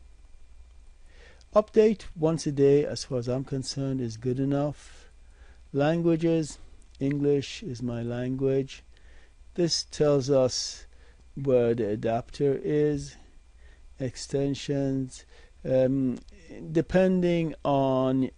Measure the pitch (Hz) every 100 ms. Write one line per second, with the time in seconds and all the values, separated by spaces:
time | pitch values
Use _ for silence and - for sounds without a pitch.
0 | - - - - - - - - - -
1 | - - - - - 208 214 226 214 208
2 | - - 156 160 156 139 139 143 147 117
3 | - 127 120 127 135 135 127 - 135 131
4 | 120 110 127 123 139 139 147 139 - -
5 | - - - - - - - 139 147 170
6 | 170 165 165 165 151 - - - - -
7 | 139 143 143 143 135 - 208 117 123 117
8 | 117 120 127 131 135 135 139 - - -
9 | - - - - - - 170 - - -
10 | 147 143 127 135 127 - - - - -
11 | - - - - 139 123 117 117 104 110
12 | 113 117 - - 143 135 - 151 151 147
13 | 143 - - - - - - - - -
14 | 131 - - 139 139 135 - 143 139 135
15 | 131 - - - - - - 131 127 135
16 | 131 120 - - - 107 165 160 156 185
17 | 185 185 175 170 160 - - 139 135 131
18 | 131 131 131